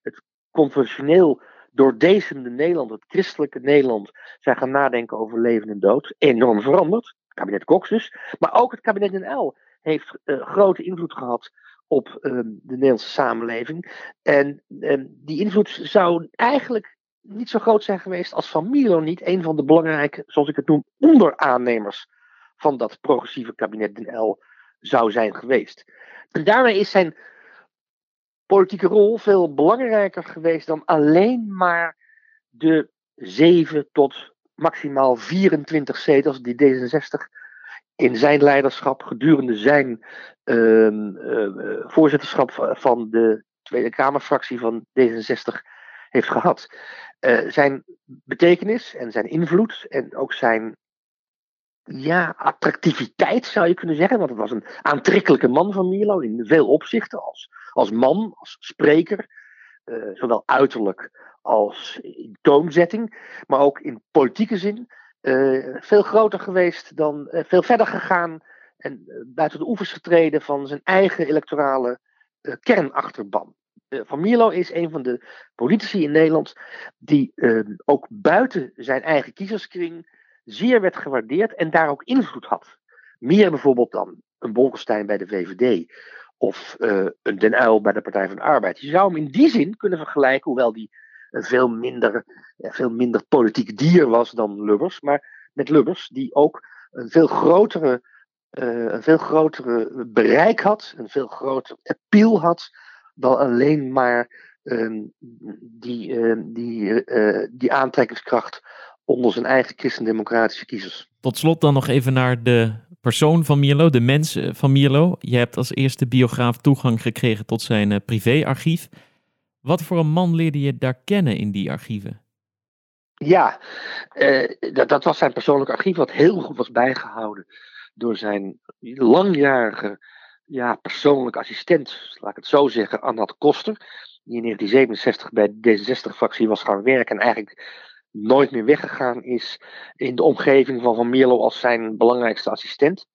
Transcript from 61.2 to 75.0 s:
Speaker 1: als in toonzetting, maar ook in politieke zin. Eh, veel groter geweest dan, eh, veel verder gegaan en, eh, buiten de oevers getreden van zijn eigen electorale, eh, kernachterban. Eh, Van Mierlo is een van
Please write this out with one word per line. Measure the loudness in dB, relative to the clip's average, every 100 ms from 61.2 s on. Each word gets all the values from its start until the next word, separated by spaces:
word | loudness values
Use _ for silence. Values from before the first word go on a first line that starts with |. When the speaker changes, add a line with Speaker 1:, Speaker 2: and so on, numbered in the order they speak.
| -20 _
Speaker 1:
als | -2 0 0 -4 -18 -18
in | -18 -18 -20 -2
toonzetting, | 4 4 2 0 0 -2 -8 -12 -20 -20 -4
maar | 2
ook | 2 0
in | -12 -14 _
politieke | 2 2 0 -4 -2
zin. | -4 -6 -16 _ _ _
Eh, | -2 0 2 0 -4 -16
veel | 2 2
groter | 4 2 2 -2
geweest | -4 0 0 -4 -16 -4
dan, | -4 -4 -8
eh, | -8
veel | 2 2
verder | 4 2 2
gegaan | -2 -2 -2 -2 -10 _ _ _ _
en, | -16 -14 -18
eh, | -18 -14
buiten | -4 -4 -4
de | -8
oevers | -8 -8
getreden | -14 2 2 4 0
van | -4 -6 -6
zijn | -10
eigen | 0 2 2 0 -2
electorale, | -2 -2 -4 -2 0 -4 -8 _ _ _ _
eh, | -14 -8
kernachterban. | 0 0 2 -4 -8 -12 -6 -6 -8 _ _ _ _
Eh, | -12
Van | -8 -4
Mierlo | 0 2 2
is | 0 -6
een | -6 -6
van | -6